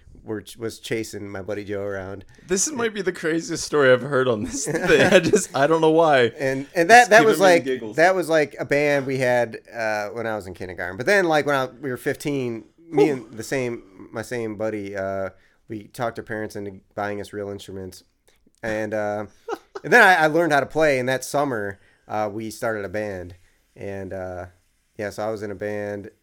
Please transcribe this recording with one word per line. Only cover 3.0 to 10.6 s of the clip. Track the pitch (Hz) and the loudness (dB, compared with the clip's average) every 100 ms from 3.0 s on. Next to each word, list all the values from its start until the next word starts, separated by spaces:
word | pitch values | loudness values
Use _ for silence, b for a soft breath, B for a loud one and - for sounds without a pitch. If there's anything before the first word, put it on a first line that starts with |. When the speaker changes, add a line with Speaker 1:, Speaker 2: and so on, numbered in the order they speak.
Speaker 2:
the | 180 | -6
craziest | 180 160 165 160 160 | -4 -2 -2 -4 -8
story | - 147 131 | -2 4 6
I've | 123 | 6
heard | 135 131 127 | 4 0 2
on | 107 | 0
this | 123 139 - | -4 -6 -4
Speaker 1:
<laughs> | |
Speaker 2:
thing. | 156 185 143 | -2 4 4
I | 180 190 | 6 6
just, | 160 202 - | 6 2 0
I | 131 147 | 0 2
don't | 165 | 4
know | 160 | 4
why. | 160 160 135 113 - | 4 6 6 4 0
Speaker 1:
And, | 135 135 139 | -4 -4 -2
and | 185 170 | 0 8
that, | 240 | 8
Speaker 2:
It's | 233 | 10
Speaker 1:
that | 220 | 6
Speaker 2:
giving | 220 | 6
Speaker 1:
was | 165 | 6
Speaker 2:
me | |
Speaker 1:
like, | 190 170 | 6 6
Speaker 2:
giggles. | 131 127 110 135 | 2 -4 -2 4
Speaker 1:
that | 175 | 4
was | 190 156 | 4 2
like | 160 147 - | 2 2 -4
a | |
band | 131 143 147 143 | -2 0 2 0
we | 131 131 | -2 -2
had, | 123 123 113 110 - | 2 2 0 -6 -12
uh, | 113 110 104 104 | -6 -4 -2 -4
when | 113 113 | -6 -6
I | 107 | -6
was | 92 | -8
in | |
kindergarten. | 87 | -12